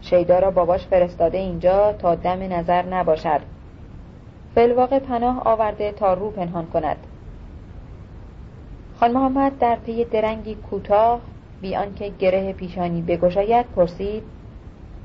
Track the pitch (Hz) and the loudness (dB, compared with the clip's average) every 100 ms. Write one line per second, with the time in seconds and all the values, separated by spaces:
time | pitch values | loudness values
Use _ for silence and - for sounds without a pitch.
0 | - 180 175 180 190 180 170 190 - 185 | 2 2 6 6 4 4 4 2 2 4
1 | 175 175 165 185 190 170 180 196 208 208 | 4 2 0 0 -4 0 4 4 4 2
2 | 180 170 180 185 190 175 170 180 180 185 | 0 2 0 -2 -2 -2 2 2 2 0
3 | 175 156 165 143 - - - - - - | 2 2 2 0 -2 -14 -18 -20 -18 -18
4 | - - - - - - 233 247 254 269 | -18 -18 -20 -20 -4 2 4 4 2 2
5 | 269 233 240 254 - 220 214 208 208 208 | 0 0 0 0 2 2 0 -2 -4 0
6 | 202 185 208 208 170 175 165 165 151 - | 2 2 -2 -6 -6 -6 -4 -2 -2 -4
7 | - - - - - - - - - - | -8 -18 -18 -16 -16 -16 -16 -16 -16 -16
8 | - - - - - - - - - - | -18 -18 -18 -16 -18 -18 -16 -16 -18 0
9 | 233 254 269 269 277 277 233 226 233 226 | 2 4 2 2 2 2 0 0 -2 -4
10 | 233 220 214 220 220 208 - 196 196 208 | 0 0 0 -2 -8 -12 -8 -8 2 4
11 | 226 240 - - - - 190 - 202 196 | 4 2 -4 -18 -20 -12 -6 -4 -4 -6
12 | 202 175 185 190 190 185 185 185 175 170 | -10 0 2 2 0 -6 -8 -4 -2 -2
13 | 170 170 180 185 202 240 240 - 170 180 | 0 2 2 2 2 2 2 2 0 0
14 | 196 214 - - - - - - - - | -6 -6 -10 -16 -18 -18 -18 -18 -18 -18